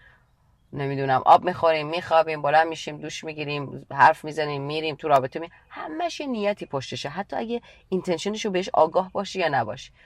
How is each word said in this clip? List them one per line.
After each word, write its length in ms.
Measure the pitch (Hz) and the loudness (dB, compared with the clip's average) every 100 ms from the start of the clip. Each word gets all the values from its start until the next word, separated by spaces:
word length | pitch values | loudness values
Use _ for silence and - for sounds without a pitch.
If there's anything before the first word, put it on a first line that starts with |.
| _ _ _ _ _ _ _ | _ _ _ _ _ _ _
نمی‌دونم، 500 | 143 139 139 135 131 | -6 -4 -2 0 4
آب 200 | - 175 | 6 6
می‌خوریم، 420 | 175 175 165 156 147 | 6 2 2 2 -2
می‌خوابیم، 560 | 175 - 160 160 156 | -6 2 2 4 0
بلند 240 | 143 156 165 | 2 4 4
می‌شیم، 300 | 156 - 151 | -2 -10 -10
دوش 260 | 151 - | -10 -10
می‌گیریم، 600 | 160 151 147 147 135 135 - | -10 -8 -6 -6 -6 -10 -6
حرف 320 | 139 143 156 | 6 6 6
می‌زنیم، 380 | 151 156 147 143 | -2 -4 -4 -4
می‌ریم 320 | 143 156 156 | -4 -4 -4
تو 140 | 151 156 | -4 2
رابطه، 320 | 139 131 156 | 2 2 -6
می-، 100 | 170 - _ | -10 -14 _
همه‌ش 520 | - 330 311 349 - | -14 -10 -6 -6 -4
یه 60 | 285 | -6
نیتی 400 | 226 202 208 165 | -2 -2 -2 -6
پشتشه، 420 | 139 - 127 143 | -8 -6 -8 -8
حتی 280 | 165 - - | -8 -8 -6
اگه 240 | 226 240 - - _ | -4 -6 -8 -20 _
اینتنشنشو 640 | 185 180 165 202 214 214 | -4 -2 -2 -2 -4 -2
بهش 180 | 180 196 | -2 0
آگاه 400 | - 160 180 185 | 2 4 2 -2
باشی 260 | - 196 190 | -4 -6 -2
یا 100 | 165 | 0
نباشی. 420 | 135 110 - - _ | 0 -2 -8 -16 _